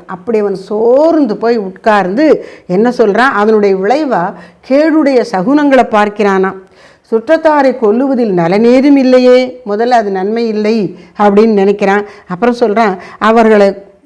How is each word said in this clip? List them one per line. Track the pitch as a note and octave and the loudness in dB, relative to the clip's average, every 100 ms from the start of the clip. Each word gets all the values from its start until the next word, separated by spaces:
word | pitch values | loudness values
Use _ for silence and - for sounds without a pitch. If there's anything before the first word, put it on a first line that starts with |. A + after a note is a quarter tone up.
| - | -14
அப்படி | F#3+ - A3 | -12 -4 -4
அவன் | G#3 | -2
சோர்ந்து | F#3 - G#3+ A#3 C4 D#4+ E4 B3+ G#3 | -6 -8 -2 2 2 2 2 -2 -2
போய் | A3+ A#3 | -2 -2
உட்கார்ந்து | F#3+ F#3 A3+ G#3 F3+ G#3+ D#4 A3+ - - - | -6 -6 -2 0 0 0 0 0 -2 -18 -4
என்ன | F#3 A#3+ | -2 0
சொல்றான்? | A#3+ G#3+ G3+ | 0 0 2
அதனுடைய | C4+ G#3 G#3+ G#3+ G3+ F#3+ | 0 0 0 0 0 -2
விளைவா | G3 C#4+ C#4+ G3 F#3 G3+ - _ - | -2 -2 -2 -4 -6 -10 -20 _ -2
கேடுடைய | C4+ D#4+ D#4 C#4 B3+ - | 0 2 0 0 0 -2
சகுனங்களை | F#3+ F#3 D4 C#4+ C4 | -4 0 0 2 2
பார்க்கிறானாம். | A3+ G#3+ G#3 G#3 G3+ F#3+ F#3+ F#3+ - _ - _ _ | 2 0 -2 -2 -2 0 -2 -6 -18 _ -20 _ _
சுற்றத்தாரை | A3+ A3+ D#4+ D#4+ D4 C4+ B3 | -6 0 0 2 2 0 0
கொல்லுவதில் | G#3+ A#3 C#4 B3+ A3+ | 0 0 0 -2 0
நலனேதும் | F3+ E3+ G3+ A#3 C4 C#4+ C#4 | 0 0 2 4 4 4 2
இல்லையே, | B3+ B3+ B3+ B3+ B3+ B3 G#3 | 2 2 4 2 0 -8 -8
முதல்ல | G#3 A#3+ | -4 0
அது | A#3+ G3+ | 0 0
நன்மை | F#3+ G3 A3+ A#3 | -4 -4 -4 -4
இல்லை | G#3+ G#3+ A3+ F3 - - - | -2 -2 -2 -4 -8 -16 -2
அப்படின்னு | G#3 G3+ A3+ G3+ | 2 4 2 2
நினைக்கிறான். | G3 G3+ F#3+ G3+ - - - | 0 0 0 -2 -4 -16 -12
அப்புறம் | F3+ A#3 A#3+ | -4 -2 0
சொல்றான், | A#3 G#3 G#3+ F#3 - - | -2 0 -2 -4 -12 -4
"அவர்களை, | G#3+ A3+ A3 G#3+ G3 F#3+ - _ | 0 2 2 4 2 -2 -14 _